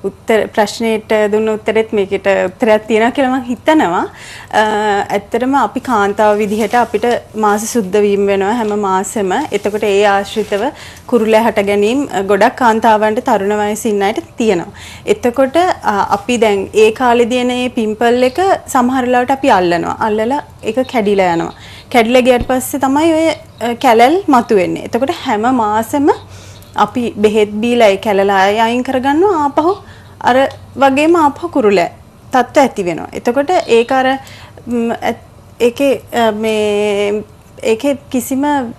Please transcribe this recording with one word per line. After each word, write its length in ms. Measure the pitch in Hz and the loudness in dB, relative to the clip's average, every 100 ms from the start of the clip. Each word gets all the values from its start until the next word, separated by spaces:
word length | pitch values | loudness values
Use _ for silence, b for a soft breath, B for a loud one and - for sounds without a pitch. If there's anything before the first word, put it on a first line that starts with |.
උත්තර, 400 | 196 - - 220 208 | -8 -10 -2 0 0
ප්‍රශ්නයට 640 | - 208 - 226 220 214 220 208 | -2 -2 -2 -2 -2 -2 0 2
දුන්න 200 | 214 220 | 0 0
උත්තරෙත් 440 | 214 214 220 220 | -2 -2 -2 0
මේකට 340 | 214 190 196 202 190 | -2 -2 -2 0 0
උත්තරයක් 440 | 185 185 220 214 | 0 -2 2 2
තියෙනවා 260 | 214 220 233 | 2 0 2
කියලා 200 | 262 262 | 0 -2
මං 140 | 262 | -2
හිතනවා. 580 | 247 240 - 320 196 180 262 B B B B | -4 -4 2 2 2 -2 -4 B B B B
අ, 160 | - 214 214 214 202 - | 0 0 0 0 -2 -2
ඇත්තටම 480 | 202 202 233 254 | -4 -4 -4 0
අපි 260 | 277 220 247 | 0 0 -4
කාන්තාව 560 | - 226 202 202 214 208 | -2 0 0 2 2 2
විදිහට 360 | 208 208 208 | 0 -2 0
අපිට 320 | 247 233 214 240 240 - | 0 0 0 0 -2 -4
මාස 320 | 214 214 208 | -2 0 0
සුද්ධ 320 | 220 240 185 208 | -2 -4 0 0
වීම 300 | 208 202 202 | 2 2 0
වෙනවා 260 | 196 190 | 0 0
හැම 220 | 240 214 208 | -2 -2 -2
මාසෙම. 540 | 202 190 202 240 196 196 302 | 0 -2 -2 -4 -2 -2 -2
එතකොට 340 | 202 208 208 | -4 -4 -2
ඒ 220 | 214 196 | 0 2
ආශ්‍රිතව 580 | 208 196 202 226 208 202 240 - B B | 2 2 -2 -6 -4 -2 -4 -6 B B
කුරුලෑ 380 | - 240 220 220 | -2 0 4 2
හට 220 | 226 208 202 | 2 0 0
ගැනීම, 360 | 202 208 262 285 | 0 0 0 -2
අ, 160 | - | -4
ගොඩක් 340 | 196 202 220 240 | 0 2 2 2
කාන්තාවන්ට 680 | 247 220 233 214 214 214 | 0 2 2 2 2 0
තරුණ 320 | 254 214 196 208 | 0 0 0 -2
වයසේ 340 | 208 208 240 | -2 -4 -2
ඉන්න 120 | 208 | -2
අයට 180 | 196 233 330 | -2 -4 -10
තියෙනවා. 360 | - 226 185 - B B B | -4 0 0 -4 B B B
එතකොට, 540 | - 202 247 240 262 330 359 - | -4 -2 0 0 0 2 0 -2
අ, 160 | - 202 - | -2 -2 -2
අපි 280 | 202 - 247 | -2 -2 0
දැන් 240 | 220 202 190 | 2 2 0
ඒ 180 | 190 214 | 2 2
කාලේදී 460 | 214 254 240 240 247 | 4 0 2 2 0
එන 80 | 247 | -2
මේ 220 | 247 247 | -2 -4
පිම්පල් 520 | 247 220 214 233 240 | -2 -4 0 0 2
එක 160 | 254 254 381 339 - | 0 0 0 0 0
සමහර 400 | 254 247 262 247 | 0 2 0 0
ලාවට 240 | 247 247 | 0 0
අපි 200 | 269 277 | 0 2
අල්ලනවා. 460 | 202 180 170 170 - | 2 2 0 -2 -4
අල්ලලා 420 | 214 214 220 285 - - | -2 -2 -2 -4 -8 -10
ඒක 180 | - 220 254 | -6 -4 -2
කැඩිලා 460 | 254 202 202 185 | -2 0 2 2
යනවා. 220 | 170 170 - B B B | 0 -4 -10 B B B
කැඩිලා 340 | 247 226 254 | 0 4 4
ගියට 240 | 247 247 - | 4 2 2
පස්සේ 340 | 254 247 285 | -4 -2 -4
තමයි 300 | 269 277 330 | 0 2 2
ඔය, 140 | 320 320 - - - | 2 0 -2 -10 -8
අ, 180 | 233 | -6
කැලල් 420 | 233 269 220 240 349 392 | 0 2 6 6 4 4
මතුවෙන්නේ. 600 | 254 208 214 175 165 208 | 2 4 0 0 -4 -4
එතකොට 300 | 233 269 349 | -4 -2 -4
හැම 320 | 262 214 226 | -4 -2 0
මාසෙම 540 | 262 214 214 226 294 285 440 - B B B B | 0 0 -2 -2 -2 -2 -4 -12 B B B B
අපි 280 | - 202 - 233 | -4 -2 -2 -6
බෙහෙත් 380 | - 214 214 208 | 0 0 2 0
බීලා 360 | 208 233 240 220 | 0 -2 4 4
ඒ 80 | 196 | 4
කැලල 340 | 220 196 196 | 0 0 2
ආයෙ 300 | 196 190 214 | 2 2 2
අයින් 220 | 226 240 | 0 0
කරගන්නවා. 520 | 247 262 262 294 392 349 | -2 -2 0 2 2 2
ආපහු 360 | 285 285 311 403 B B B B | 0 0 0 -2 B B B B
අර 180 | - 247 269 - - | 0 2 0 -4 -16
වගේම 400 | - 269 269 311 349 | 0 2 4 2 4
ආපහු 320 | 294 269 349 | 2 0 -4
කුරුලෑ 420 | 302 214 208 165 - - - - | 0 2 2 0 -6 -20 -20 -4
තත්ත්ව 280 | 262 240 - | -2 0 2
ඇති 260 | 262 - | 2 0
වෙනවා. 240 | 180 170 - | -6 -6 -8
එතකොට 400 | - 220 240 285 359 - | -6 -2 -2 0 0 2
ඒක 260 | 226 233 | 2 2
අර, 140 | 262 262 269 B B B - | 0 0 -2 B B B -20
ම්, 280 | - 240 233 226 | -6 -4 -4 -4
ඇත්-, 260 | - 233 - - - - | -6 -6 -12 -20 -20 -2
ඒකේ, 340 | 240 233 277 254 - | -2 2 0 0 -4
අ, 220 | 240 226 | -2 0
මේ, 880 | 214 220 220 214 208 208 202 202 208 208 - - - | 0 -2 -2 0 0 0 0 -2 -4 -8 -20 -20 -6
ඒකේ 340 | - 220 285 277 - | -2 0 0 -4 -4
කිසිම 380 | 262 240 262 285 285 240 | -6 -4 -2 0 -2 -4